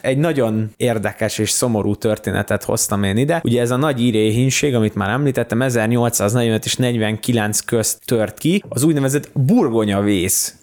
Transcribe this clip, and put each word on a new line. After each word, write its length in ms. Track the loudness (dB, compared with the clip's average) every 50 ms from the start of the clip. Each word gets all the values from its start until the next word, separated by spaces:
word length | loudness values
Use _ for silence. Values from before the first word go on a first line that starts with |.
Egy 160 | -4 -2 0 0
nagyon 540 | 0 0 2 0 0 0 0 -2 -4 -4 -6 _
érdekes 600 | -2 -2 0 0 -2 -4 -4 -2 -4 -4 0 -2
és 120 | -2 -2
szomorú 460 | 0 -2 0 0 0 0 0 0 -2
történetet 680 | 0 0 0 0 0 -2 -4 -2 -2 -2 -2 -2 -4 -2
hoztam 400 | -2 -2 -2 -2 -2 -2 -2 0
én 140 | 0 0 0
ide. 240 | 0 0 0 -2 0
Ugye 180 | 0 0 0
ez 100 | 0 0
a 40 | 0
nagy 260 | 0 0 0 0 0
ír 140 | 0 2 2
éhínség, 600 | 2 2 2 2 2 2 2 2 0 0 0 2
amit 200 | 2 0 0 0
már 140 | -2 -2 -2
említettem, 520 | 0 0 0 0 0 0 -2 0 0 0
ezernyolcszáznegyvenöt 1040 | 0 0 0 0 2 2 2 2 2 2 0 0 0 2 2 2 2 2 0 0 -2
és 100 | -4 -2
negyvenkilenc 840 | 0 0 0 0 0 0 -2 -2 -4 -2 0 0 0 0 0 -2 -4
közt 400 | -4 0 0 0 0 0 -4 -6 -4
tört 320 | -2 0 0 0 -2 -4 -4
ki. 260 | -2 0 0 0 -2 -4
Az 140 | -4 0 2
úgynevezett 460 | 2 2 2 0 0 0 -2 -4 -4 -4
burgonyavész 1200 | -2 2 4 4 4 2 2 2 0 0 2 0 0 2 2 2 2 0 0 -2 -2 -4 -6 -10 -12